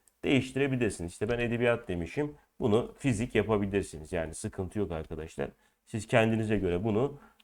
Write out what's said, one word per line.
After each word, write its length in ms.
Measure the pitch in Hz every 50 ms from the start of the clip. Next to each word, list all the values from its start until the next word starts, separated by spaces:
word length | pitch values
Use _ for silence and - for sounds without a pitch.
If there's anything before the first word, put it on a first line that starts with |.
| _ _ _ _ -
değiştirebilirsiniz. 880 | - 151 127 127 - - 131 139 139 131 123 120 101 92 - 85 85
İşte 180 | - - 107 107
ben 100 | 120 120
edebiyat 480 | 120 117 117 117 120 120 117 113 - -
demişim. 480 | 90 85 85 80 - 143 147 147 147 - _ _ _ -
Bunu 340 | - 113 104 117 - - - -
fizik 380 | - 135 117 98 120 120 -
yapabilirsiniz. 800 | 110 101 104 110 101 101 98 98 98 87 - - 78 78 78 90
Yani 200 | 85 80 78 78
sıkıntı 460 | - - 107 - - 95 87 - 107
yok 120 | 101 85
arkadaşlar. 580 | 85 80 80 - 82 78 78 80 - - 69 - - _ _ _ _ _ _
Siz 220 | - - 110 101 -
kendinize 500 | - 120 110 113 113 110 110 107 110 101
göre 260 | 95 90 87 87 104
bunu 360 | 113 101 107 135 143 147 - - - _ _